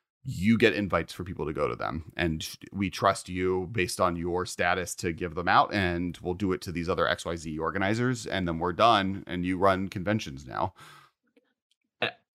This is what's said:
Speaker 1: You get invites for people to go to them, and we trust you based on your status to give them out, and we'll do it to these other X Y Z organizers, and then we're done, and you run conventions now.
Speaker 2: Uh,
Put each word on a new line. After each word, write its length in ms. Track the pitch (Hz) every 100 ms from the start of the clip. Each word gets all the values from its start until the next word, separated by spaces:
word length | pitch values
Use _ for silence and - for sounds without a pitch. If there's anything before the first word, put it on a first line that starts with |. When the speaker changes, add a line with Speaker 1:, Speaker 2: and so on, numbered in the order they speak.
| _ _ -
Speaker 1:
You 320 | 85 98 113
get 160 | 113
invites 380 | 80 98 87 82
for 140 | - 90
people 200 | 82 76
to 40 |
go 140 | 71 69
to 80 | 58
them, 380 | 52 73 - -
and 320 | 85 78 - - -
we 180 | 98 95
trust 380 | - 98 95 -
you 400 | 92 92 92 90
based 260 | 113 87 -
on 160 | 92 85
your 300 | 85 87 87
status 500 | - 87 90 85 -
to 160 | 90
give 240 | 80 87 80
them 140 | 87
out, 240 | 117 -
and 440 | 101 90 87 90 -
we'll 120 | 82
do 200 | 90 101
it 80 | 92
to 100 | -
these 160 | 85 85
other 220 | 87 80
X 160 | 85 -
Y 100 | 85
Z 240 | 80 78
organizers, 680 | 80 90 95 110 123 120 110
and 220 | 95 87
then 100 | 82
we're 140 | 90
done, 540 | 90 113 107 95 98 -
and 180 | 90 90
you 120 | 92
run 320 | 95 92 95
conventions 560 | 101 90 107 - 69 67
now. 260 | 53 92 - - - - _ _ _ _ _ _ _ _ _
Speaker 2:
Uh, 60 | - - _